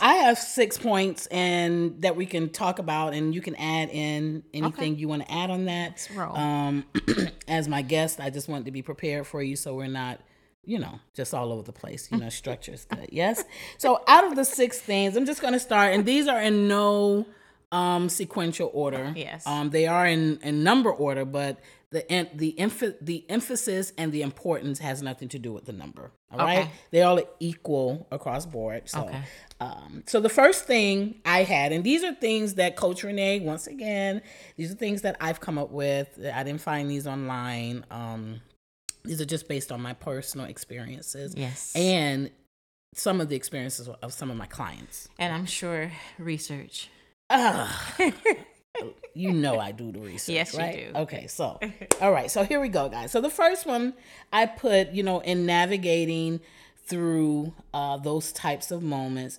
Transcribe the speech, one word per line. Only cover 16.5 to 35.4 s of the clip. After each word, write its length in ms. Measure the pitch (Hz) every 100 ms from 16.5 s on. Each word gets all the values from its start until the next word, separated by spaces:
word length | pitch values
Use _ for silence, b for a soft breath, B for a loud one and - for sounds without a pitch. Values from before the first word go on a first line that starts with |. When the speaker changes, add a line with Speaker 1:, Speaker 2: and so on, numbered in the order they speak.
| 208 202
Speaker 1:
no, 580 | 202 208 208 202 202 220 B B B -
um, 380 | 180 180 175 180
sequential 600 | - 175 196 170 165 160
order. 400 | 147 143 131 139 160
Speaker 2:
Yes. 320 | - 160 143
Speaker 1:
Um, 220 | 147 147
they 180 | 156 165
are 180 | 175 175
in, 320 | 160 156 151
in 200 | 147 147 170
number 260 | 254 220
order, 320 | 139 143 135
but 380 | 135 139 139 139 B B B
the 180 | 156 -
em-, 180 | 180 165
the 220 | 151 160 165
emph-, 380 | 208 - 220 -
the 240 | 151 165 -
emphasis 640 | 220 226 247 - 190 185 -
and 160 | 160
the 80 | 151
importance 580 | 139 - 180 151 139 139
has 220 | 147 135
nothing 260 | 135 127 123
to 100 | 135
do 120 | 117
with 140 | 107 -
the 80 |
number. 380 | 98 73 71 - _ _
All 60 | -
right? 200 | 170 185
Speaker 2:
Okay. 120 | 156 B B
Speaker 1:
They 100 | 165
all 180 | 180 175 - -
equal 640 | 170 160 - 139 127 151 -
across 340 | 143 131 131 170
board. 380 | 120 110 117 -
So, 120 | 151
Speaker 2:
Okay. 200 | 131 135 139 B B -
Speaker 1:
um, 440 | 123 - - 151 -
so 160 | 220
the 80 | 214
first 340 | - 294 381 -
thing 500 | 240 202 196 208 - 175
I 180 | 180
had, 300 | 190 156 143
and 100 | 160
these 180 | 208 320 359
are 80 |
things 400 | 269 226 220 214
that 240 | 190 180 180
Coach 260 | 180 180
Renee, 380 | 202 202 196 202
once 260 | 156 160 -
again, 540 | 277 214 202 196 208 B B B -
these 160 | 165
are 40 | 202
things 260 | 214 202
that 160 | 196 -
I've 220 | 160 165